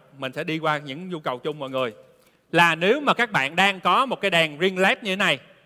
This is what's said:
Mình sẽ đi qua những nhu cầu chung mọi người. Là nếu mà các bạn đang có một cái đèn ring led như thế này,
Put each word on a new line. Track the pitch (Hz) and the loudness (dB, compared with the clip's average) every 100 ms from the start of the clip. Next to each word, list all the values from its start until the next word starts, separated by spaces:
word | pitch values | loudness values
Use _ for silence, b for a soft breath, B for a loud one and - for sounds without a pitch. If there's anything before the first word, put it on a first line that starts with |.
| _ 139 | _ -10
Mình | 131 | -8
sẽ | 127 | -6
đi | 165 160 | -6 -2
qua | 156 151 | -2 -2
những | 147 135 185 | -4 -12 -10
nhu | 170 | -8
cầu | 156 127 | -6 -6
chung | 156 151 | -6 -8
mọi | 135 | -6
người. | 131 127 107 - _ b b _ | -2 -4 -6 -20 _ b b _
Là | 165 170 160 | 4 4 4
nếu | 185 269 | 2 2
mà | 277 | 2
các | 185 233 | 0 2
bạn | 196 135 170 | 0 -2 2
đang | 196 190 | 2 2
có | 180 196 262 | 0 2 0
một | 180 | -2
cái | 202 | 0
đèn | 170 160 143 | 2 0 0
ring | 185 185 | -2 2
led | 190 180 | 2 2
như | 202 | -2
thế | 190 | 0
này, | 190 143 - - | 0 0 -6 -20